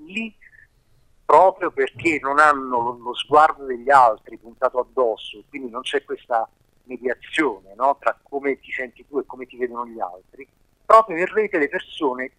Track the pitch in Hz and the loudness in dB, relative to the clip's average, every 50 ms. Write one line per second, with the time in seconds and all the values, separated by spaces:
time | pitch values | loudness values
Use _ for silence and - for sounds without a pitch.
0 | 151 170 196 220 226 214 - _ - - _ - - _ _ _ _ _ _ _ | -18 -14 -12 -10 -10 -12 -14 _ -20 -20 _ -20 -20 _ _ _ _ _ _ _
1 | _ _ _ _ _ - 143 160 185 190 185 - 180 156 - 139 135 - - 110 | _ _ _ _ _ 4 6 6 6 6 2 0 -6 -6 -2 -2 -4 -4 -4 -4
2 | 135 165 151 135 131 139 139 147 156 151 143 135 131 127 127 120 117 123 120 120 | -4 -2 -2 -2 -4 -2 2 4 4 4 4 2 -2 -4 -2 -2 -2 -2 -6 -8
3 | 117 120 113 - - - 147 151 160 156 147 139 139 131 127 117 120 135 143 135 | -10 -12 -10 -10 -4 2 4 4 4 4 2 -4 -8 -8 -8 -6 0 4 6 6
4 | 123 113 107 - - - 113 - - 117 113 - 127 127 - 123 120 _ - 131 | 6 6 4 0 -8 -20 -20 -20 -20 -20 -10 -4 -4 -2 -2 -2 -6 _ -2 0
5 | 123 113 104 - - - - 104 - _ - 135 131 117 110 127 127 - 147 135 | 0 0 -2 -4 -10 -18 -18 -20 -20 _ -14 -12 -12 -10 -12 -10 -8 -6 -6 -6
6 | - - 131 - _ - 120 113 110 - _ _ _ _ _ _ _ 123 127 117 | -6 -6 -12 -12 _ -4 -4 -4 -4 -4 _ _ _ _ _ _ _ -16 -12 -8
7 | 120 131 113 - - - - 160 151 123 101 95 95 95 98 113 131 139 135 - | -6 -6 -6 -6 -10 -8 -2 -2 -2 -2 -2 -6 -14 -14 -6 -2 0 0 0 0
8 | - 113 - _ _ - 139 139 139 139 131 - - 127 - 135 127 117 _ - | -2 -4 -4 _ _ -10 -10 -6 -4 -4 -6 -6 -8 -14 -12 -10 -10 -12 _ -20
9 | 120 - 143 131 131 - 135 127 127 - 127 120 127 117 120 120 120 117 113 113 | -16 -8 -8 -8 -8 -8 -14 -18 -18 -16 -10 -8 -8 -8 -8 -10 -12 -12 -10 -10
10 | 92 87 90 92 _ _ _ - - _ _ _ _ _ _ _ _ - 160 226 | -10 -10 -12 -16 _ _ _ -20 -20 _ _ _ _ _ _ _ _ 6 6 6
11 | 220 - 165 165 185 - 185 214 214 202 190 160 143 - 180 185 - - - - | 6 4 -2 -4 -4 -4 -2 -2 -2 -2 0 -2 -2 -2 -4 -8 -10 -10 -8 -4
12 | 160 131 127 127 131 - _ | -4 -4 -4 -4 -10 -12 _